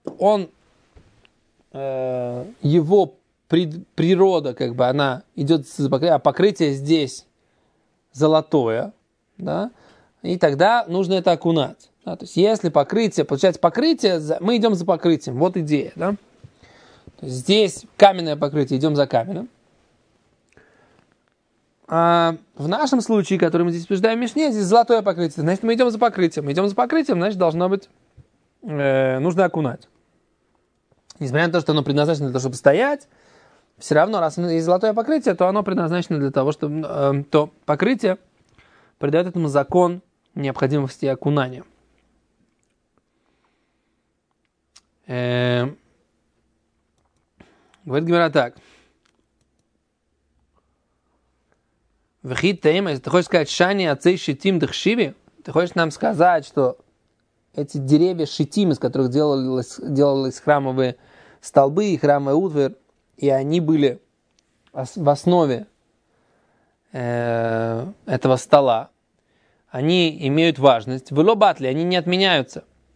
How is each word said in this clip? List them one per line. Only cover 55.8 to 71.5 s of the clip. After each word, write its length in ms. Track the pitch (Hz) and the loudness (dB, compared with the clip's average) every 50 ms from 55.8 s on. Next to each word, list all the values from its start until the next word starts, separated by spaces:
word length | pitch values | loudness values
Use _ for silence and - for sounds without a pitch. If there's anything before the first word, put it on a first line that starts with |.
| 165 160 | -2 -2
сказать, 560 | 147 - - 226 220 147 165 180 175 160 139 | -2 -2 -2 -2 2 4 4 4 4 2 0
что 320 | - - 147 135 127 123 - _ _ _ _ _ _ _ _ _ _ _ _ _ _ _ | -4 -2 0 0 0 -2 -4 _ _ _ _ _ _ _ _ _ _ _ _ _ _ _
эти 240 | - 147 143 - 151 | -8 -8 -8 -8 -6
деревья 480 | 135 131 147 151 170 185 185 165 156 | 0 2 4 4 4 2 0 -2 -4
шитим, 460 | 143 - - 151 143 - 208 202 175 147 | -4 -4 -4 -4 -4 -2 0 0 0 0
из 60 | - | 0
которых 300 | - 123 117 135 135 127 | -2 -2 -2 0 -2 0
делалось, 680 | 120 143 151 151 139 135 131 131 131 127 120 - - - - | 0 0 0 0 0 0 -2 -2 -4 -4 -4 -6 -10 -12 -10
делалось 560 | - 147 135 147 143 139 139 135 131 123 - | -4 0 2 2 2 2 0 -2 -4 -8 -4
храмовые 580 | - - 147 143 139 131 127 131 131 127 123 - _ _ _ - - - _ _ | 0 0 2 2 0 -2 -2 0 -2 -2 -2 -6 _ _ _ -20 -20 -20 _ _
столбы 460 | - - - 147 139 139 147 180 214 | -20 0 2 4 4 4 2 0 0
и 100 | 208 180 | 0 0
храмовый 380 | 131 - 143 143 143 139 139 139 | 0 2 2 2 2 2 0 0
утварь, 400 | 156 190 185 151 147 139 131 - - _ _ _ _ _ _ _ | 0 0 0 0 0 -2 -2 -2 -8 _ _ _ _ _ _ _
и 140 | _ - 143 | _ 0 0
они 300 | 135 135 135 143 156 175 | 2 2 0 0 -2 0
были 400 | 165 151 160 151 143 131 120 - _ _ _ _ _ _ _ _ _ _ _ _ _ _ - | 0 2 2 2 2 2 0 -2 _ _ _ _ _ _ _ _ _ _ _ _ _ _ -12
ос-, 240 | 139 131 - - | -10 -10 -10 -8
в 120 | 214 160 143 | -2 0 2
основе, 580 | 147 135 - 175 180 175 165 143 127 113 214 - _ _ _ _ _ _ _ _ _ _ _ _ _ _ _ _ _ _ _ _ _ _ _ _ - | 2 2 2 2 4 4 4 2 0 -4 -6 -10 _ _ _ _ _ _ _ _ _ _ _ _ _ _ _ _ _ _ _ _ _ _ _ _ -12
э, 920 | 131 123 120 120 120 120 120 117 117 113 113 113 113 113 113 113 113 120 185 208 - _ | -8 -6 -4 -4 -4 -2 -2 -2 -2 -2 -2 -2 -2 -4 -4 -4 -6 -8 -10 -12 -14 _
этого 300 | - 160 127 - 139 131 | -6 -4 -2 2 2 2
стола, 540 | 123 - - - 147 139 131 117 110 131 - _ _ _ _ _ _ _ _ _ _ _ _ _ _ _ _ | 0 2 4 4 4 4 4 0 0 -4 -8 _ _ _ _ _ _ _ _ _ _ _ _ _ _ _ _
они 460 | - 127 135 156 175 185 175 160 151 - 156 135 | -8 -4 -2 0 2 2 2 0 -2 -4 -4 -2
имеют 300 | 139 156 165 170 151 127 | 0 2 2 2 2 4
важность. 520 | 135 139 127 117 107 123 127 131 131 - | 4 4 4 4 2 -4 -8 -8 -8 -4
В 80 | 139 139 | 0 2
лобатле 520 | 156 202 226 202 220 196 | 4 4 4 4 4 2